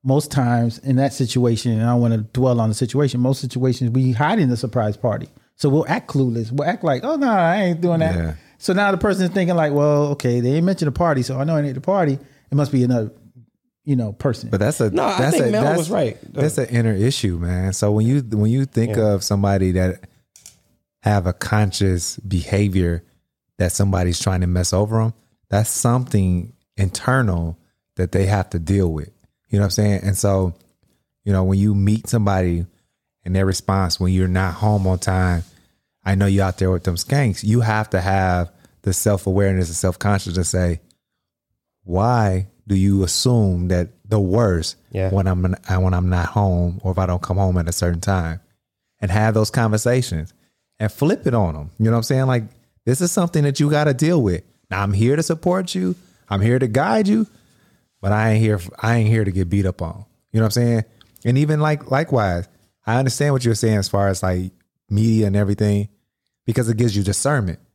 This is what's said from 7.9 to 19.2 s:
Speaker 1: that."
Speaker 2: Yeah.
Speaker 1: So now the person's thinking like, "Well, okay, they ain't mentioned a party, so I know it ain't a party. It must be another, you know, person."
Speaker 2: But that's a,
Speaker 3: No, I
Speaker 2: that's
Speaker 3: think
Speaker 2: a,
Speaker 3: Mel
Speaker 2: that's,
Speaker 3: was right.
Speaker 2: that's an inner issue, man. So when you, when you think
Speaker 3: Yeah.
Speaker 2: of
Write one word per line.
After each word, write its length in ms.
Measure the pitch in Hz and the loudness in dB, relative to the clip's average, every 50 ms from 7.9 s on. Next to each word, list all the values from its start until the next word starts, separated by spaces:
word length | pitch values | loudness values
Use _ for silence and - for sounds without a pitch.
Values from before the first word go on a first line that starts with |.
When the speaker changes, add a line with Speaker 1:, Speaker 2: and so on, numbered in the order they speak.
| 170 165 | 2 2
Speaker 1:
that." 160 | 160 - 90 | 2 2 0
Speaker 2:
Yeah. 180 | 85 82 80 78 78 - _ _ | 0 -2 -4 -6 -8 -14 _ _
Speaker 1:
So 160 | _ - - 185 | _ -2 0 2
now 180 | 190 202 202 | 2 2 2
the 60 | 196 | 2
person's 340 | 180 190 208 190 185 185 175 | 2 0 0 0 2 0 0
thinking 240 | 180 202 185 170 180 | 0 0 0 2 2
like, 180 | 170 156 151 143 | 2 2 2 2
"Well, 340 | 147 143 147 147 147 147 147 143 | 2 2 4 4 2 2 0 -2
okay, 260 | 139 - 127 120 123 | -2 -2 0 0 2
they 140 | 117 123 139 | 2 2 2
ain't 120 | 160 170 | 2 2
mentioned 240 | 185 196 185 165 147 | 0 0 0 -2 -2
a 20 | |
party, 300 | 123 - 175 170 151 131 | 0 0 0 2 2 0
so 180 | 120 - 131 131 | -2 -2 -4 -4
I 40 | 139 | -2
know 120 | 151 165 | 0 0
it 80 | 151 147 | 0 -2
ain't 100 | 143 127 | -2 -4
a 40 | 135 | -6
party. 320 | - - 196 196 175 147 135 | -2 0 0 2 2 0 0
It 420 | 135 - - _ _ _ _ - | -2 -6 -16 _ _ _ _ 0
must 160 | 143 147 135 | 0 0 2
be 120 | - 131 123 | 2 2 2
another, 280 | 120 127 120 110 101 - - - - _ - 117 _ _ _ _ _ _ _ _ | 2 2 0 -2 -4 -8 -16 -20 -20 _ -20 -20 _ _ _ _ _ _ _ _
you 100 | 151 143 | -2 -2
know, 160 | 127 117 107 | -2 -2 -4
person." 380 | 104 _ - 139 117 - - 110 | -8 _ -2 -2 -2 -2 -4 -4
Speaker 2:
But 100 | 107 98 | -2 0
that's 200 | 101 117 156 - | 0 0 0 0
a, 80 | 117 107 | 0 0
Speaker 3:
No, 140 | - 330 - | 0 0 0
I 140 | - - - | 0 0 0
Speaker 2:
that's 160 | - - - | 0 0 2
Speaker 3:
think 120 | 311 - - | 2 0 2
Speaker 2:
a, 20 | |
Speaker 3:
Mel 120 | 208 - - | 2 2 2
Speaker 2:
that's, 140 | 143 156 | 2 0
Speaker 3:
was 120 | 175 160 160 | 0 -2 -2
right. 260 | 220 233 147 113 98 - - - - | -2 -2 -2 -2 -4 -8 -18 -12 -4
Speaker 2:
that's 240 | 135 131 - - | -2 -2 -2 0
an 80 | - 131 | -2 -4
inner 260 | - 120 120 113 113 107 | -2 0 0 2 2 2
issue, 440 | 95 101 123 139 - - 101 90 | 2 0 0 0 0 -2 -2 -2
man. 360 | 82 85 87 90 90 92 95 92 | -2 -2 -2 -2 -2 -2 -2 -2
So 180 | - - 104 | 0 0 2
when 160 | 104 107 110 | 2 2 2
you, 140 | 117 135 143 | 2 2 0
when 280 | 131 110 110 104 104 110 | -2 -2 -2 0 2 2
you 140 | 117 131 135 | 2 0 -2
think 300 | 131 _ - 226 - 107 | -2 _ -2 0 0 0
Speaker 3:
Yeah. 160 | 117 110 107 101 | 0 2 2 2
Speaker 2:
of 100 | 95 | 0